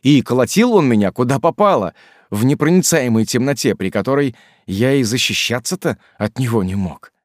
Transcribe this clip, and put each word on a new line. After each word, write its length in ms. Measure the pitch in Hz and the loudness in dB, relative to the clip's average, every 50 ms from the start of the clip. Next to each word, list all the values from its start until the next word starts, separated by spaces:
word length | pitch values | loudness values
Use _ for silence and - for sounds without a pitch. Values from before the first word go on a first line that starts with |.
И 200 | - 131 151 135 | 4 4 4 4
колотил 520 | 110 - 123 127 123 113 - 190 233 247 226 | 4 2 0 0 0 2 2 2 2 4 2
он 140 | 196 151 131 | 2 2 4
меня 220 | 117 104 101 95 | 2 2 2 0
куда 280 | - - 127 123 139 127 | 0 -2 -2 -2 -2 0
попало, 560 | - 165 - - 208 202 180 123 98 82 - _ - - _ _ _ _ | 0 -2 0 2 0 2 2 0 -2 -4 -8 _ -20 -20 _ _ _ _
в 140 | 101 104 117 | -4 0 0
непроницаемой 800 | 131 143 - 151 156 180 185 165 - 170 156 127 123 113 110 110 | 0 2 2 2 2 2 2 2 2 0 0 0 2 0 0 0
темноте, 500 | - - 120 127 139 139 - - 123 95 | 0 -2 -2 -2 -2 -4 -2 -2 -2 -2
при 160 | - 95 95 | -2 -6 -4
которой 460 | - 107 95 127 135 143 143 135 113 _ _ _ _ _ _ | -4 -4 -2 0 0 0 0 -2 -4 _ _ _ _ _ _
я 280 | - 95 98 120 131 139 | -8 -2 0 0 2 2
и 80 | 143 | 0
защищаться-то 960 | 127 104 120 127 - - 98 - - - 117 127 123 - 185 - - 160 110 _ _ _ _ _ | 0 0 -2 -2 -4 -4 -4 -4 -4 -4 -4 -6 -4 -6 -8 -4 -4 -6 -6 _ _ _ _ _
от 200 | 104 107 _ 127 | -6 -6 _ -4
него 240 | 131 120 117 113 92 | -4 0 0 0 0
не 100 | 92 95 | -2 -4
мог. 380 | 101 95 85 73 - - - _ _ | -4 -6 -6 -8 -12 -20 -20 _ _